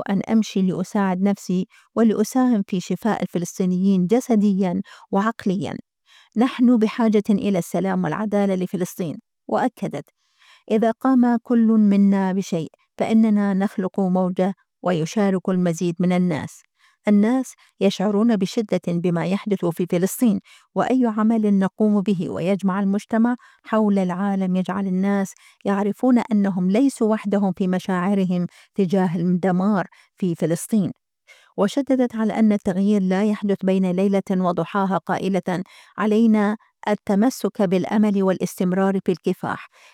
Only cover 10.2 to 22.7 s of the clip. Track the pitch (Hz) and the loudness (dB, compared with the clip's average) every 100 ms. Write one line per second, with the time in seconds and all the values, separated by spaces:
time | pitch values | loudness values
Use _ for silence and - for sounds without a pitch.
10.2 | _ _ _ _ - 214 220 226 262 262 | _ _ _ _ -4 0 0 0 2 4
11.2 | 240 233 - 233 220 220 208 202 202 196 | 4 2 0 2 4 4 4 4 4 2
12.2 | 190 190 185 165 156 - _ - - 226 | 0 -2 -4 -6 -6 -14 _ -6 0 2
13.2 | 226 208 202 190 196 - 185 - 185 185 | 4 2 2 0 -2 -2 -4 -2 0 0
14.2 | 180 180 185 190 _ _ 175 175 160 - | 0 0 -2 -4 _ _ -4 -2 -2 0
15.2 | 202 190 - 185 180 165 175 170 180 180 | 0 0 -2 0 0 0 -4 0 0 2
16.2 | 180 160 - - _ _ _ _ - 208 | 0 -2 -8 -14 _ _ _ _ 2 4
17.2 | 214 262 254 - _ _ 190 - 202 202 | 4 0 -2 -12 _ _ -2 0 0 2
18.2 | 240 214 190 - 220 180 - 175 180 170 | 2 0 -2 -4 -4 -4 -2 -2 0 -2
19.2 | 160 196 - 196 175 165 175 175 185 - | -2 -4 -2 -2 -2 -4 -2 0 -2 0
20.2 | 240 196 - - _ 190 - 262 240 214 | 0 0 -6 -20 _ -4 0 0 0 0
21.2 | 220 226 214 196 190 - 214 208 190 180 | 0 2 2 2 0 0 2 2 0 -2
22.2 | 170 - 170 196 196 | -4 -4 -2 -2 -2